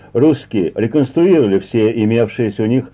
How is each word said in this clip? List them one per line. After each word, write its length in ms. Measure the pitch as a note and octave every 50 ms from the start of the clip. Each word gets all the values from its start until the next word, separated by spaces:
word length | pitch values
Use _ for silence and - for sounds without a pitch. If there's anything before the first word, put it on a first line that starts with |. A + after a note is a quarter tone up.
| - - -
русские 600 | A#2 C#3 D#3+ D3 - - - - G2+ F2 D2+ -
реконструировали 840 | - A2 A2 - D3+ C3+ C3 - E3 E3+ G3 F3+ D#3+ B2 G2+ F#2+ G2
все 280 | - - - A#2 G#2+ A2 A2+
имевшиеся 720 | A2+ G#2+ G#2+ A2+ A#2 A2+ G#2+ - - A#2 G#2 G2+ - A2
у 20 |
них 240 | A2 B2 C3 B2+ -